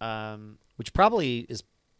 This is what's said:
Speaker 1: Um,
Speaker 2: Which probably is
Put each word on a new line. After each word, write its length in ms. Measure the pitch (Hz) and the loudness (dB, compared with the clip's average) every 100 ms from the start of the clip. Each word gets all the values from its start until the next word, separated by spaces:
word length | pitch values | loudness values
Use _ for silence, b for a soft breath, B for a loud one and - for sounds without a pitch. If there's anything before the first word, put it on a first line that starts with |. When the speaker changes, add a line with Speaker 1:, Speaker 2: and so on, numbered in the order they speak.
Speaker 1:
Um, 560 | 113 110 107 107 107 107 _ - | -6 -6 -6 -10 -16 -20 _ -14
Speaker 2:
Which 160 | 113 | -2
probably 460 | - 202 226 143 120 - | 4 6 6 0 -2 -4
is 140 | 110 - _ _ | -10 -12 _ _